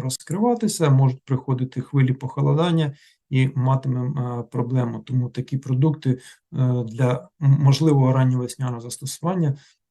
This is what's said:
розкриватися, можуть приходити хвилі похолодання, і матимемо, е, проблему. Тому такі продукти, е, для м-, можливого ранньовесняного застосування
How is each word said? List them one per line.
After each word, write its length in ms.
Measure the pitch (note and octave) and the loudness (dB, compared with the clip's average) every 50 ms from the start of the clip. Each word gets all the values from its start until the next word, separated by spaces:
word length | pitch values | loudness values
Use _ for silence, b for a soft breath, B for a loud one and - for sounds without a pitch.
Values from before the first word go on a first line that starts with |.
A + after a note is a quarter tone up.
розкриватися, 880 | B2 C3 B2+ - - - D#3 G3 A3 A#3+ A#3+ A3+ A3+ G#3+ - - E3 D3 | -4 -6 -8 -8 -8 -6 -2 0 2 2 2 0 0 -4 0 0 2 4
можуть 360 | C3+ C3 C3+ B2+ B2+ - _ | 6 6 4 2 0 -2 _
приходити 560 | - C3+ B2+ - - C3 B2+ B2+ B2+ - C3+ | -4 -4 -4 -2 -4 -2 -2 -2 -6 -6 -12
хвилі 320 | B2+ - - C#3 C3+ C3 C3 | -12 -4 0 2 2 2 0
похолодання, 840 | C3 - C3 - C#3+ C#3+ C#3 C#3+ D3+ E3 F3 E3 E3 D#3 D3 C#3+ B B B B B _ _ | -2 -6 -10 -6 -2 0 0 2 2 2 2 2 0 0 -2 -4 B B B B B _ _
і 200 | C3+ C3 C3 C3 C3+ | 0 0 0 2 0
матимемо, 840 | C3 B2+ C3 C3+ C3 - C3+ B2+ B2+ B2 B2+ D3+ C3+ B2 B2 A#2+ A#2+ | -2 0 0 0 0 0 -2 -4 -2 -4 -4 -4 -4 -6 -6 -6 -8
е, 40 | A#2 | -10
проблему. 560 | - - C#3 A#2+ A#2+ C3 B2+ A#2+ A#2 A#2 A2 | -8 -6 -6 -4 -2 -2 -2 -2 -2 -6 -10
Тому 300 | G#2+ - B2+ B2+ B2 B2+ | -10 -4 -2 -2 -2 -2
такі 280 | - C3 - - - | -6 -8 -8 -6 -6
продукти, 520 | C3+ - C3 B2+ B2+ C#3+ D#3+ D3 D#3 - C3+ | -8 -4 -4 0 0 2 0 0 -2 -2 -2
е, 100 | B2+ B2+ B B B B B _ - D3+ B2+ B2+ B2 B2 A#2 | -2 -2 B B B B B _ -4 -2 0 0 0 -2 -4
для 460 | A2 A2 A#2 C#3 B2 B2+ C3+ - - _ _ | -6 -4 -2 0 0 0 -4 -8 -16 _ _
м-, 160 | D3 C#3 C#3 - | 4 4 4 6
можливого 540 | D3 C3+ C3+ - D#3 D#3+ D3 C#3 C3 B2+ B2+ | 6 4 4 4 4 4 4 4 4 4 4
ранньовесняного 680 | C3 C3 B2+ B2+ B2 B2 A#2+ - - C3 B2 B2 A#2 | 4 2 2 2 0 -2 -6 -8 -8 -6 -6 -6 -8
застосування 760 | A#2 B2 B2 - C#3 C3+ - - - E3+ F#3+ F#3 E3 C#3+ C#3 B B B B _ _ _ | -10 -14 -14 -12 -12 -12 -10 -6 -4 -4 -2 0 0 0 -2 B B B B _ _ _